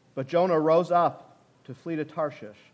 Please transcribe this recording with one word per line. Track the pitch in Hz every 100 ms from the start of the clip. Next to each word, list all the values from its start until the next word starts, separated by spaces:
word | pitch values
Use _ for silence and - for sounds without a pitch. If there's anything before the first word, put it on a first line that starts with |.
| _
But | - 135
Jonah | 170 185 160
rose | 156 165 175
up | 175 160 - - _ _ _
to | -
flee | 127 170 156
to |
Tarshish | 143 170 147 135 107 104 _